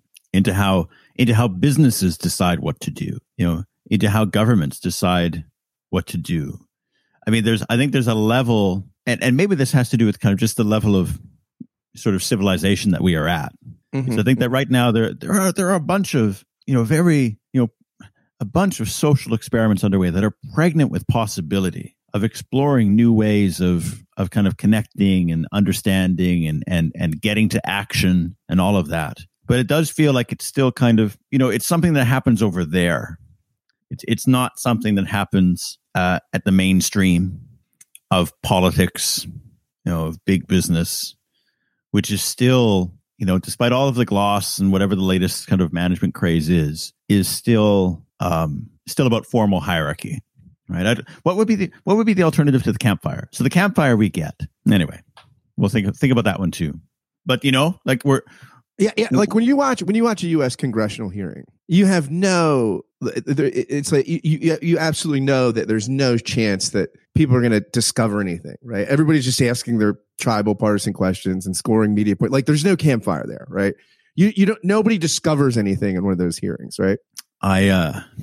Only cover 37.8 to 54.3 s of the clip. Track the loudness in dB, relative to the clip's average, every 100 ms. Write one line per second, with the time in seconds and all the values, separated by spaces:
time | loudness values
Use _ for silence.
37.8 | _ -12 -2 -2 -2 -4 -2 2 2 2
38.8 | -2 -2 -6 -6 -8 -16 -20 _ _ _
39.8 | -6 -4 -6 -6 -2 -2 0 0 2 0
40.8 | -2 -6 -10 -14 _ _ _ _ _ _
41.8 | _ -2 0 -2 -4 0 2 4 4 2
42.8 | 0 -8 _ -6 0 0 -2 -2 0 2
43.8 | 0 0 0 0 2 0 -2 -2 0 2
44.8 | 0 0 0 2 0 -4 -2 0 0 -2
45.8 | -2 0 -2 -2 0 0 2 0 0 -4
46.8 | -12 _ 0 0 0 -4 0 2 4 2
47.8 | 0 -2 _ -6 -2 -2 -2 -6 -12 _
48.8 | -8 -2 0 0 -2 0 2 0 -2 -2
49.8 | -2 -6 -8 -10 -12 _ -20 _ -8 -4
50.8 | -2 -2 -6 -6 -2 0 0 0 -2 -6
51.8 | -2 0 2 2 2 2 2 2 0 -2
52.8 | 0 -2 -4 -8 -10 -4 0 2 0 2
53.8 | 2 4 2 -2 -8